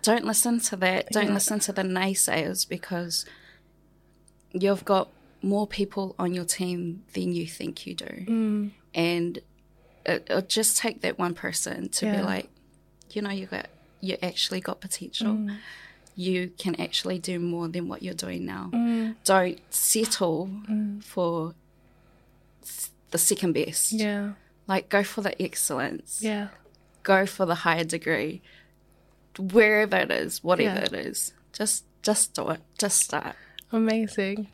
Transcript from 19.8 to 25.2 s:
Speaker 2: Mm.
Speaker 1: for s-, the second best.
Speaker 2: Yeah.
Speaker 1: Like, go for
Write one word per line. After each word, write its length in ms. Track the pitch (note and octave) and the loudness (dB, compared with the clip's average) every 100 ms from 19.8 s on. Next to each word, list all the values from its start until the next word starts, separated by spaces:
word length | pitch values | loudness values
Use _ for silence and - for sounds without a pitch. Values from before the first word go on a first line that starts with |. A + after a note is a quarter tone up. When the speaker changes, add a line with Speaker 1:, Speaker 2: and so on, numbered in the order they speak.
| - A3 A3+ - F#3 D#3 F#3+ G3 G#3 | 2 2 2 2 2 0 -2 -8 -2
Speaker 2:
Mm. 320 | G#3+ G#3+ G3+ | 0 0 -4
Speaker 1:
for 500 | G#3 - F3 E3+ D#3+ E3 _ _ - _ _ _ _ _ _ _ | -8 -2 0 0 -4 -6 _ _ -20 _ _ _ _ _ _ _
s-, 280 | - - - _ _ | -16 -10 -10 _ _
the 80 | - | 2
second 340 | - G3 F#3 | 2 4 2
best. 400 | D#3 - D#3 - | 2 0 0 0
Speaker 2:
Yeah. 400 | A3 G#3+ G3+ G3+ G3+ - _ - | 2 0 0 -4 -8 -16 _ 0
Speaker 1:
Like, 220 | F#3+ - | 0 4
go 140 | G3+ | 2
for 180 | G3+ - | 2 0